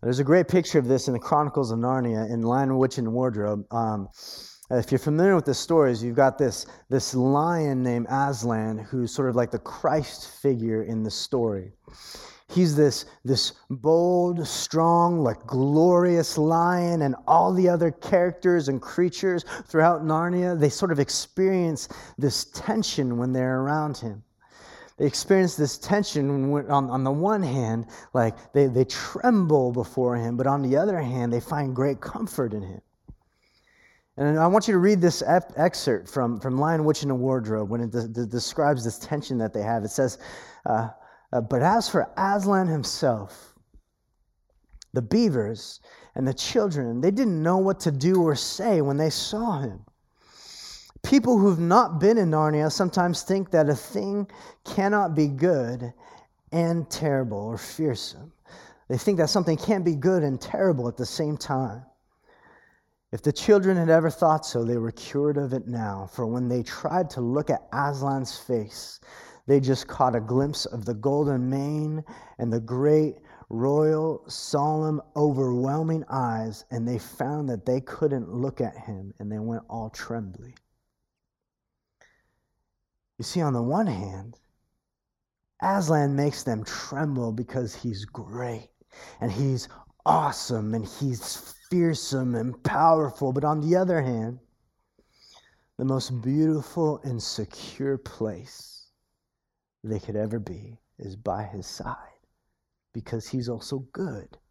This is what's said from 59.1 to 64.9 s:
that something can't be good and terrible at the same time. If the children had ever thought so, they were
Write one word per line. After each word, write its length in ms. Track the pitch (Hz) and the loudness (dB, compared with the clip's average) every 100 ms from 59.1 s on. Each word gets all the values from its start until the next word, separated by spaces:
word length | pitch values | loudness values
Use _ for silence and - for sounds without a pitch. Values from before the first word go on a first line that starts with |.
| 190 | 2
that 120 | 156 | 2
something 280 | 208 175 156 | 2 2 0
can't 260 | - 208 | 0 0
be 120 | 175 151 | 0 0
good 280 | 143 185 | 2 2
and 160 | 147 131 | 2 -2
terrible 480 | - - 190 147 120 | -6 0 2 2 -2
at 100 | 113 | -4
the 80 | 123 | -8
same 320 | - 151 151 | -4 -4 -4
time. 460 | - 131 131 107 127 _ _ _ _ _ _ _ _ _ _ _ _ | -4 -4 -4 -8 -16 _ _ _ _ _ _ _ _ _ _ _ _
If 100 | 117 | -4
the 100 | - | -2
children 460 | 143 - 208 190 185 | -2 4 6 6 2
had 120 | 165 | 6
ever 200 | 160 160 | 4 4
thought 360 | 151 165 156 - | 2 2 2 0
so, 180 | 123 | -4
they 140 | 117 120 | -2 -2
were 140 | 113 | -2